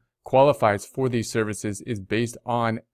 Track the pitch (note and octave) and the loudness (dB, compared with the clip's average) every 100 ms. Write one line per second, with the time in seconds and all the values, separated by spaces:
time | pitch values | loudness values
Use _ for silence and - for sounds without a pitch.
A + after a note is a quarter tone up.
0 | _ _ - B2+ C#3 C#3+ A#2 G2+ - - | _ _ 0 4 6 6 2 0 -4 -4
1 | C3 A#2 A2 A#2 G#2+ G#2 G#2+ G2+ - A2 | -2 -2 -2 -2 -2 -4 -6 -8 -8 -10
2 | F#2+ G#2 A#2 A#2 - A#2+ A#2 A2+ - | -4 -2 -2 -6 -4 -2 -2 -4 -8